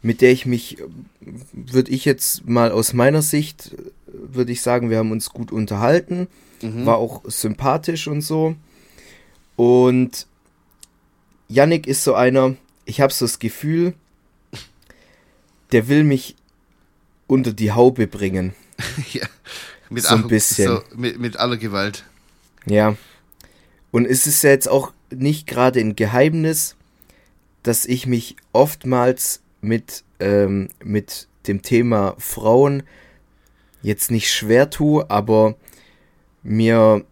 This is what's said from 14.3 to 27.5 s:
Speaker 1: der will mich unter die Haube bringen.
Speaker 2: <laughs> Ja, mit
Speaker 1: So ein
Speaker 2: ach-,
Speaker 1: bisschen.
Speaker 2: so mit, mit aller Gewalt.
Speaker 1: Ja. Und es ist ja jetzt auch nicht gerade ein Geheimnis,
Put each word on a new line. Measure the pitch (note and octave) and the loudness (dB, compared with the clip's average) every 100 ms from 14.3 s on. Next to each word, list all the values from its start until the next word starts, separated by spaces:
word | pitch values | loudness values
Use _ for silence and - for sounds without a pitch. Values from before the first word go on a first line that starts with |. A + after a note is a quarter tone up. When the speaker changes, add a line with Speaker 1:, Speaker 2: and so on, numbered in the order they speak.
| _ _ - - _ _ _ _ _ _ _ _ _ _ | _ _ -20 -20 _ _ _ _ _ _ _ _ _ _
Speaker 1:
der | A#2+ A2+ | 0 4
will | C#3+ | 4
mich | D3+ C3+ - - _ _ _ _ _ _ _ _ _ | 4 2 -4 -20 _ _ _ _ _ _ _ _ _
unter | C3 A#2+ | 0 0
die | G#2 G#2+ | -2 2
Haube | G#2+ B2 B2+ G#2 | 6 6 6 -4
bringen. | G2+ G2 F#2 F#2 - _ - | -2 -4 -2 -4 -8 _ -12
Speaker 2:
<laughs> | - C3+ C3 | -10 -10 -10
Ja, | C3 - _ - - - - _ | -10 -10 _ -20 -18 -18 -20 _
mit | A#2 | -4
Speaker 1:
So | - A2 | 2 2
ein | |
Speaker 2:
ach-, | A2+ | 2
Speaker 1:
bisschen. | A2 - - F#2+ | 0 0 0 0
Speaker 2:
so | A2+ - A#2 | 0 -6 -8
mit, | B2 - | -6 -6
mit | A#2+ - | -8 -2
aller | A#2+ A#2 | -2 -2
Gewalt. | A2 G2+ G2+ G2+ - _ _ _ _ _ - | -4 -4 -4 -6 -20 _ _ _ _ _ 0
Speaker 1:
Ja. | G#2 G#2+ G#2 - _ _ _ - _ _ _ _ | 2 2 -2 -10 _ _ _ -20 _ _ _ _
Und | A#2+ A#2+ | -2 0
es | C3 D3+ | 0 0
ist | D3 | 2
ja | D3 | 4
jetzt | C#3 - | 4 4
auch | C3+ C3+ _ _ | 0 -2 _ _
nicht | B2+ C#3 D3+ - | -4 -2 -2 -6
gerade | B2 B2+ B2+ | 0 2 2
ein | A2 G2+ | -2 -2
Geheimnis, | G#2+ B2 D3 D#3+ D#3+ D#3+ - _ _ _ _ _ _ _ _ | -2 2 2 2 -2 -2 -6 _ _ _ _ _ _ _ _